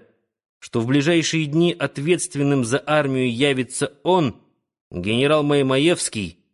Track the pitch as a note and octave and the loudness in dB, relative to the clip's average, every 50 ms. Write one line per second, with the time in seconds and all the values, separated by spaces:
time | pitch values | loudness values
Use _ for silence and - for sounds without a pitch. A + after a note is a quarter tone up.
0 | - _ _ _ _ _ _ _ _ _ _ _ - - - A#2+ A2+ B2 C#3 D3 | -10 _ _ _ _ _ _ _ _ _ _ _ -14 -6 -4 -4 -2 0 0 0
1 | C#3 E3+ F3 E3 D3 - E3 D#3+ D#3 C#3+ D3 E3 E3+ F3 - - C#3+ C#3+ - C#3+ | 2 2 2 2 0 0 -2 -2 -2 0 0 2 2 2 0 -2 -4 -6 -6 -4
2 | C#3 E3+ F3 - - - - C#3 C#3+ C#3+ C#3+ C3+ A#2+ A2 B2+ C#3 - D3 D3+ D3+ | -2 -2 -2 -2 -2 -4 -4 -2 0 2 2 0 0 0 -2 -2 -2 0 0 0
3 | D3 C3+ C3 C3 B2+ B2 A#2 A#2 C#3+ C#3+ C3+ B2+ B2 - - - D3 - - _ | 0 0 0 0 -2 -2 0 0 0 0 0 0 -4 -6 -6 -4 -6 -6 -6 _
4 | - E3+ F#3 F#3 D#3 A2+ - - _ _ _ _ _ _ _ _ _ _ - F2 | 0 2 2 2 2 0 -2 -6 _ _ _ _ _ _ _ _ _ _ -10 -6
5 | F2 G#2 A2+ B2 C3+ C#3+ D#3 D3+ D3 D3 D3 C#3+ C3+ C3 C3 C3+ D3+ E3+ F3 - | -4 -2 0 0 2 2 2 2 2 2 2 2 2 2 2 2 2 2 2 0
6 | - - - A2 F#2+ E2 - _ _ _ | -2 -6 -6 -8 -8 -8 -10 _ _ _